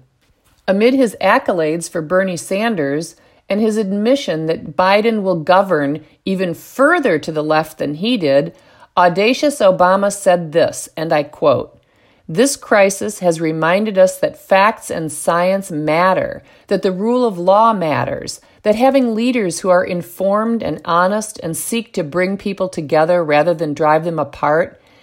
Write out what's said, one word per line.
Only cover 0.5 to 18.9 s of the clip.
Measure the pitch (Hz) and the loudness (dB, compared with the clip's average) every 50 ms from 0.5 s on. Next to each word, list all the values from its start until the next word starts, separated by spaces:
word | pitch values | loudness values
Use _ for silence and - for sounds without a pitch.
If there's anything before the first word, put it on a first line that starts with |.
| _ _ _ | _ _ _
Amid | - 190 196 220 254 262 | -2 0 2 2 2 4
his | 269 262 208 - - | 2 0 0 -2 -2
accolades | - 190 220 262 262 - 202 170 156 151 160 170 165 - | 0 2 2 2 0 -2 -2 0 0 -2 -2 -4 -6 -8
for | - 170 | -8 -8
Bernie | 156 147 185 185 196 190 180 | -4 -2 0 0 0 0 -4
Sanders | 165 - - 190 196 220 233 220 170 143 139 143 156 170 - - _ _ _ _ _ _ - | -8 -6 -6 -4 -2 -2 -2 -2 -2 -2 -2 -4 -4 -6 -8 -14 _ _ _ _ _ _ -4
and | 196 208 | -2 0
his | 226 220 208 | 0 0 0
admission | 220 214 190 196 202 208 233 269 277 - - 165 156 160 | -2 -2 -2 -2 -2 0 2 0 0 0 -4 -4 -4 -2
that | 160 160 - - 165 147 | -4 -4 -4 -6 -8 -2
Biden | - 185 190 202 214 214 226 220 214 | 0 2 4 4 4 2 2 0 0
will | 190 190 180 165 | 0 -2 -2 0
govern | 147 143 180 190 202 190 180 151 143 139 147 156 - _ _ _ - | 2 2 4 4 4 2 0 0 0 -2 -4 -6 -8 _ _ _ -6
even | 196 190 180 190 175 160 | -4 -4 -2 -2 -4 -6
further | - - - - - 269 302 349 349 277 226 165 147 | -8 -12 -8 -2 2 2 2 2 2 2 0 0 0
to | 147 170 | -2 -4
the | 160 151 151 | -4 -4 0
left | 156 156 156 160 - - - | 0 0 0 0 -2 -6 -8
than | - 139 147 | -6 -6 -6
he | 151 190 233 254 | -4 -4 -2 -2
did, | 208 165 139 135 143 160 170 - _ _ _ _ - - _ - | 0 0 2 2 2 0 -2 -6 _ _ _ _ -20 -14 _ 0
Audacious | 185 180 180 165 185 208 226 254 - 302 294 285 - | 2 4 4 4 2 0 0 0 0 0 0 0 2
Obama | 214 190 185 160 185 180 185 196 202 202 | 2 4 4 4 4 4 4 2 0 -2
said | 196 - - 190 180 175 170 156 | -2 0 2 2 2 2 0 0
this, | 147 170 143 - - - - - - | 0 0 0 0 -2 -6 -14 -12 -8
and | - 160 165 | -6 -4 -2
I | 170 151 143 | 0 0 -2
quote, | - - - - 147 123 120 - - _ _ _ _ _ _ _ _ _ _ _ | -4 -4 0 2 2 2 2 -2 -8 _ _ _ _ _ _ _ _ _ _ _
"This | - 160 180 254 277 - | -4 0 0 0 0 0
crisis | - - - 233 208 196 196 196 - 208 214 208 - | -4 -2 2 4 4 4 2 0 -2 -8 -8 -6 -2
has | 185 175 165 165 | 0 0 0 0
reminded | 170 160 160 160 156 160 180 202 214 220 196 190 | -2 -4 -2 -2 0 0 0 0 0 0 2 4
us | 185 185 185 - | 4 4 2 0
that | - 151 - - | -4 -4 -4 -4
facts | - - 196 190 196 214 214 - - - | -2 0 2 4 4 2 2 -2 -6 -8
and | - 170 160 156 | -6 -6 -6 -6
science | - - - - 165 175 175 185 190 196 196 - | -8 -6 -4 -2 0 0 0 0 0 -2 -4 -6
matter, | 170 147 151 151 151 165 180 190 185 156 - - - - - _ _ _ _ - | -6 -4 -2 0 0 2 2 2 2 0 -2 -4 -8 -12 -16 _ _ _ _ -4
that | 202 185 | -2 0
the | - 196 | 0 -2
rule | 185 180 208 226 240 254 247 | -2 -2 -2 0 0 0 0
of | 233 190 175 | 0 -2 -2
law | 175 190 196 208 226 226 214 | 2 4 4 6 6 4 2
matters, | 190 170 156 139 123 - - - - - - - - _ _ _ _ | 2 0 -2 -2 -2 -2 -4 -6 -8 -8 -12 -14 -16 _ _ _ _
that | - 214 208 | 0 0 2
having | 220 247 269 | 4 4 4